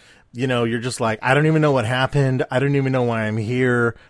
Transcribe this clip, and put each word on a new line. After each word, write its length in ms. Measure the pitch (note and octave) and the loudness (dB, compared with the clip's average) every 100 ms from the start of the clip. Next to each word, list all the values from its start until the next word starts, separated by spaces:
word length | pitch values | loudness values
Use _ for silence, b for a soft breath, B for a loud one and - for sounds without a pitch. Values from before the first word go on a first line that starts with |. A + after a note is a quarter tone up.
| B B B | B B B
you 120 | A#2+ B2+ | -6 -2
know, 200 | B2 A#2 | 0 0
you're 140 | A#2 | -2
just 200 | B2 A2 | -4 -4
like, 200 | A2+ A2 | -4 -2
"I 120 | B2 | 0
don't 120 | C#3 D#3 | 2 4
even 160 | D#3 | 4
know 100 | D3+ | 2
what 140 | C3+ A2 | 2 0
happened. 600 | B2+ C3 C#3+ C3+ B2+ - | -2 0 0 0 0 -2
I 80 | B2+ | -2
don't 160 | C#3 C#3 | 0 0
even 160 | C3 | 0
know 120 | C3 | 0
why 200 | A#2+ A2+ | 0 -2
I'm 140 | G#2+ A2 | -2 -4
here. 580 | G#2+ B2 B2+ A#2+ A#2 - B | -4 0 0 2 0 -2 B